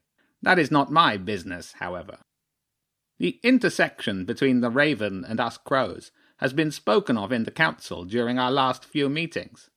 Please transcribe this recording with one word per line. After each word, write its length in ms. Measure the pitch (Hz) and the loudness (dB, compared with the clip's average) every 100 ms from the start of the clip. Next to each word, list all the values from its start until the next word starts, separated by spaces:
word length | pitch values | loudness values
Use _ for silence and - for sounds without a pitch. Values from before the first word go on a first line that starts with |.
| _ _ _ _ | _ _ _ _
That 160 | - 180 | 2 4
is 120 | 143 | 4
not 220 | 147 131 | 2 4
my 240 | 156 160 104 | 4 4 2
business, 560 | 92 101 87 87 - | -4 -6 -6 -10 -12
however. 480 | - 90 90 80 - _ _ _ _ _ _ _ _ _ _ | -10 -8 -8 -12 -18 _ _ _ _ _ _ _ _ _ _
The 220 | 180 - | -4 0
intersection 840 | 240 254 185 - 160 - - 95 92 | 2 4 4 2 0 -2 -6 -6 -6
between 340 | 117 135 123 | 0 2 2
the 100 | 120 | 2
raven 540 | 120 151 117 104 95 | 2 2 0 -2 -6
and 160 | 85 113 | -6 -4
us 160 | 120 - | -4 -6
crows 560 | - 135 110 82 - _ _ _ | -4 -2 -2 -6 -16 _ _ _
has 160 | 139 | -2
been 180 | 139 156 | 0 -2
spoken 460 | - - 214 196 117 | -2 2 2 2 0
of 160 | 98 | 0
in 120 | 123 | -2
the 60 | 110 | -4
council 540 | - 160 - - 90 | 0 0 0 -10 -10
during 340 | 90 117 117 127 | -6 -2 -2 0
our 140 | 127 | 0
last 320 | 139 131 127 | 2 0 0
few 240 | - 151 139 | -6 -2 -2
meetings. 640 | 151 165 - - - _ | -2 -6 -8 -10 -16 _